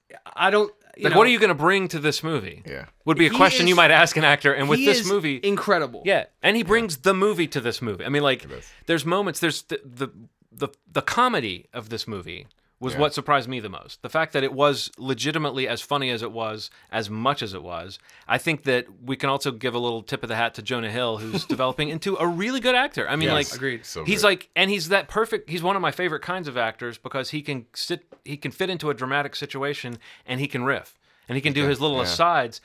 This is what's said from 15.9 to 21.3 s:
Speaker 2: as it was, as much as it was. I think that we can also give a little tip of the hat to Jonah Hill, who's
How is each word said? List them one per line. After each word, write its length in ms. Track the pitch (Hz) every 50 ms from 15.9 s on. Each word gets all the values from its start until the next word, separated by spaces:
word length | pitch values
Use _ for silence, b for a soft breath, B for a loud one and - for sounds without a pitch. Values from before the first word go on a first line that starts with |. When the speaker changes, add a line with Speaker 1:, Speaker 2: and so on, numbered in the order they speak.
| 143 143 135 127
Speaker 2:
as 140 | 120 110 113
it 80 | 113
was, 400 | 110 117 113 110 107 107 101 - b b b b
as 200 | - 113 110 101
much 320 | 107 110 117 135 143 - 123
as 100 | 101 95
it 80 | 90
was. 380 | 82 90 87 82 85 92 90 - b b b b b -
I 120 | 113 127
think 240 | - 170 156 147 -
that 240 | 139 127 123 123 - - - 123
we 100 | 127 135
can 140 | 127 - 139
also 220 | 135 139 - 143
give 240 | 127 110 123 127 117
a 20 | 120
little 240 | 120 120 117 113
tip 220 | 101 - 143 131 -
of 60 | 113
the 60 | 113
hat 200 | 113 117 113 -
to 80 | - 107
Jonah 260 | 104 127 120 113 107
Hill, 300 | 107 123 123 117 110 107
who's 260 | 110 110